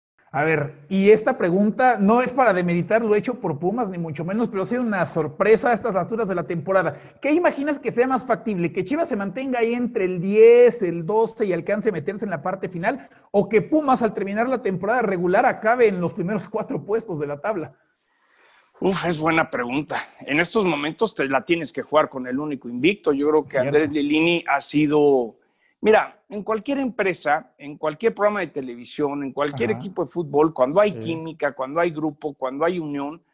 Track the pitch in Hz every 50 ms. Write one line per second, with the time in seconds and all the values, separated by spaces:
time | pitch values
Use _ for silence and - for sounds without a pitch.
0 | _ _ _ _ _ _ - 143 151 160 160 151 143 139 - - - - 196 190
1 | 190 202 220 214 - 269 254 - 202 175 170 196 208 220 208 - 254 254 240 202
2 | 196 202 226 247 254 247 247 277 254 220 190 180 180 175 170 175 175 175 208 226
3 | 233 214 208 208 202 262 240 247 - 175 151 139 175 180 208 254 240 190 180 175
4 | 165 165 151 - 160 170 196 226 233 220 196 190 185 - 240 254 247 226 208 185
5 | 165 131 - 165 151 147 147 - 190 208 220 214 - 247 233 196 - 233 185 190
6 | 170 - 226 220 226 185 190 175 165 175 180 170 143 190 190 190 175 156 - -
7 | - - - _ - 269 302 349 349 339 330 285 277 302 294 277 - 233 - 233
8 | 247 262 262 233 - - 226 - - - 208 175 170 165 170 190 185 185 285 320
9 | 330 - 254 202 202 196 175 254 269 277 247 240 233 233 240 247 247 220 240 208
10 | 190 180 185 180 165 190 208 214 220 233 240 240 247 233 - 233 202 170 170 170
11 | 165 165 208 220 226 220 220 - 233 196 180 170 151 185 202 214 - 240 190 160
12 | 139 - 196 208 233 208 170 151 139 180 190 190 - 180 180 170 170 220 277 -
13 | - - _ _ _ _ - 202 196 190 226 208 - - 311 311 302 269 262 -
14 | 240 214 - 214 196 196 202 214 233 254 269 285 262 233 190 147 190 202 240 254
15 | 233 208 190 175 180 175 185 214 262 240 196 - - 220 240 254 240 208 196 180
16 | 170 165 170 - - 180 220 196 - - - - 208 - 262 156 139 202 208 226
17 | 226 - 175 147 147 143 147 143 - 208 220 180 151 - - _ _ _ _ _
18 | _ _ _ _ _ _ _ _ _ _ _ _ _ _ _ _ - 185 196 160
19 | 151 175 170 151 156 165 160 160 156 - - 123 123 120 127 147 147 - 127 117
20 | - - - - - - 139 156 175 - - 226 202 180 156 143 147 156 156 -
21 | 226 208 - - 143 135 135 131 - - 170 170 160 - - 135 120 - 143 156
22 | 147 135 - 131 127 123 127 139 151 151 143 123 - 120 120 123 131 175 208 -
23 | - 160 143 139 143 151 151 156 143 139 - 139 127 143 139 151 160 143 147 151
24 | 143 147 151 156 160 170 175 165 - - 139 139 - - - 147 156 143 147 151
25 | 147 147 139 131 120 110 - _ _ _ _ _ _ _ _ _ - 208 220 196
26 | 143 135 - _ _ - 190 214 190 - 220 220 208 - 277 277 269 247 - -
27 | 202 190 165 - - 147 147 156 - - _ _ 151 143 151 139 - 156 151 -
28 | 220 226 185 - 202 208 208 202 180 151 - 151 131 127 120 120 120 - - -
29 | 147 139 143 143 143 135 - 139 143 147 143 - 233 214 214 120 131 196 - -
30 | 165 - - 170 165 143 139 143 156 160 156 - 127 131 151 196 214 214 165 117
31 | 110 165 165 160 160 165 156 160 151 143 - - 131 131 147 165 175 180 151 156
32 | 151 156 147 - - 151 139 - 135 127 131 143 160 175 185 175 156 147 143 143
33 | 139 143 160 175 _ _